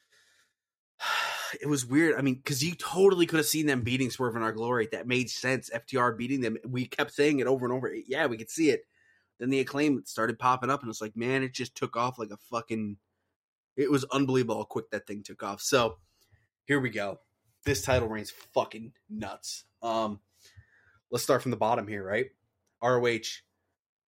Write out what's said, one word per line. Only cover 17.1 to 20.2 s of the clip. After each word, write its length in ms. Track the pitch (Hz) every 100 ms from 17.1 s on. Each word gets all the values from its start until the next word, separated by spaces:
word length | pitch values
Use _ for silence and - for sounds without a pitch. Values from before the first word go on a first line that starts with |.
| 95 _ _ _ _ -
This 160 | 135
title 260 | - 127 113
reign's 240 | 107 101
fucking 640 | - - 135 113 110 117 - _
nuts. 560 | 107 101 - - - - _
Um, 400 | 113 113 107 101